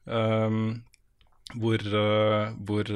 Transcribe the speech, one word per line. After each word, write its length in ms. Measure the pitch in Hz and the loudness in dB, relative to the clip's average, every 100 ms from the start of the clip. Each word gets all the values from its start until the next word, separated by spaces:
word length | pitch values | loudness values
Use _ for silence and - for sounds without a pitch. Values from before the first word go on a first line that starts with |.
| - | -6
Ehm, 760 | 117 110 110 110 110 110 117 - _ _ _ _ _ - 123 | -2 0 2 2 0 -2 -4 -12 _ _ _ _ _ -14 -4
hvor, 200 | 110 110 | 0 0
eh, 760 | 104 104 104 107 107 107 107 110 101 | 0 0 2 4 4 2 0 -6 -4
hvor 180 | 104 107 | -2 0